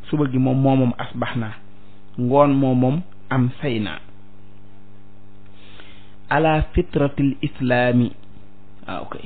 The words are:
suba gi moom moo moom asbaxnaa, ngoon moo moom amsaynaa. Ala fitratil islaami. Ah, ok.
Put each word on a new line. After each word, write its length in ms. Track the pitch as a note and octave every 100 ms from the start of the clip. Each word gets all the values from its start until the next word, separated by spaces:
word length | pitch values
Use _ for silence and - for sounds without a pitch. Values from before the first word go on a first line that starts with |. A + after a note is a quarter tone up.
| -
suba 160 | D3+ C#3+
gi 80 | B2+
moom 200 | C3 C3
moo 160 | C3+ C3+
moom 160 | B2+ -
asbaxnaa, 560 | - B2 A#2 A#2+ A2 - - - - - - -
ngoon 340 | B2 C#3 C#3+
moo 220 | C3+ C3+
moom 260 | B2+ B2+ D3+ F3+ - -
amsaynaa. 720 | C3 B2 - D3 A2+ G2 D#2 - - - - - - - - - - - - - - - - - - - - - - -
Ala 340 | C#3 D#3+ D#3 D3+
fitratil 640 | - E3+ D#3 C#3+ C#3+ C#3 B2
islaami. 680 | D3 - B2+ B2 B2 B2 A#2 - - - - - - - -
Ah, 140 | F#2
ok. 120 | - -